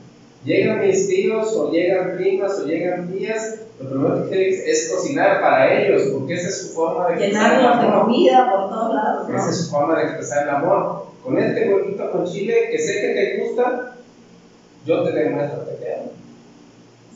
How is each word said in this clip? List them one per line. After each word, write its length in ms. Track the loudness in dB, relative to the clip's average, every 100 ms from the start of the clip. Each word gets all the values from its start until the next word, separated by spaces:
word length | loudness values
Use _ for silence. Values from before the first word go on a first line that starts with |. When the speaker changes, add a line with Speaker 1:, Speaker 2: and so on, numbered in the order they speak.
| -20 -20 -20 -12
Speaker 1:
Llegan 380 | 0 2 2 2
mis 260 | 2 2 2
tíos, 480 | 2 2 0 0 -2
o 160 | 0
llegan 440 | 0 2 0 -2 -2
primas, 400 | 0 0 0 -2
o 60 | -2
llegan 460 | -2 -2 -4 -6
tías, 460 | -6 -4 -4 -6 -8 -14 -14
lo 100 | -8
primero 340 | -2 0 0
que 60 | -2
quieren 240 | 0 0 0 0
es 240 | 0 0
cocinar 480 | -4 -2 0 2 2
para 300 | 4 4 4
ellos, 300 | 4 4 2 2
porque 200 | -2 -4 -4
esa 140 | -4
es 120 | -6 -8
su 60 |
forma 340 | -4 -2 0 0
de 40 |
expresar 380 | 0 0 2 4
el 40 | 4
Speaker 2:
Llenarlos 220 | 4 4
de 60 | 4
Speaker 1:
amor. 140 | 4 2
Speaker 2:
comida 460 | 4 6 6 4
por 180 | 2 -2
todos 240 | -4 -2 -2
lados, 340 | -2 -2 -4
¿no? 60 | -4
Speaker 1:
Esa 120 | -2
es 60 | -2
su 140 | -2
forma 260 | 0 2 2
de 40 | 0
expresar 380 | -4 -4 -2
el 60 | 0
amor. 560 | 0 2 2 0 -6 -12 -14
Con 140 | -4 0
este 340 | 0 0 2
huevito 400 | 2 0 -4 -4
con 140 | -4 -4
chile, 440 | -4 0 0 0
que 80 | -2
sé 200 | -2 -2
que 60 | -2
te 260 | 0 0 -2
gusta, 520 | -4 0 0 -2 -8 -16 -20 -20 -20 -20 -20 -20 -20 -12 -2
yo 180 | 0
te 80 | 0
demuestro 520 | 0 -2 -2 -4 -6 -10
que 60 |
te 200 | -10 -8
amo. 160 | -8 -10 -14 -20 -20 -20 -20 -20 -20 -20 -20 -20